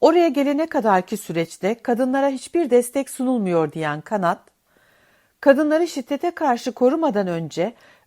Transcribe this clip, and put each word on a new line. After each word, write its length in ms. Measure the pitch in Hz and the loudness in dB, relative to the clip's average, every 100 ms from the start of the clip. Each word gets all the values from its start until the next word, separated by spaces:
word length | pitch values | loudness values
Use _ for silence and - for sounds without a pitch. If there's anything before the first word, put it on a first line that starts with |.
oraya 280 | 277 339 339 | 4 6 4
gelene 380 | 269 277 294 320 | 2 0 0 -2
kadarki 500 | 302 214 190 - 208 | 0 2 2 0 -8
süreçte 680 | - 170 165 - 185 233 | -6 -4 -4 -4 -4 -4
kadınlara 460 | - 233 262 269 277 | -2 -2 0 0 0
hiçbir 420 | 269 - 339 302 | -2 -4 -4 2
destek 400 | 240 240 277 269 | 2 2 -4 -6
sunulmuyor 640 | - 254 254 190 170 151 | -4 -2 -2 0 0 0
diyen 280 | 160 156 151 | -4 -6 -6
kanat, 380 | - 214 170 190 _ _ _ _ _ _ _ _ _ _ | -6 -2 -2 -2 _ _ _ _ _ _ _ _ _ _
kadınları 480 | - 269 302 311 339 | 2 4 2 0 0
şiddete 420 | 285 - 277 349 | -4 -6 -4 -4
karşı 420 | 339 302 240 262 | -2 -2 -2 -4
korumadan 540 | - 254 330 311 208 185 | 0 2 2 0 0 -2
önce 480 | 170 160 156 190 - _ _ | -4 -6 -4 -6 -6 _ _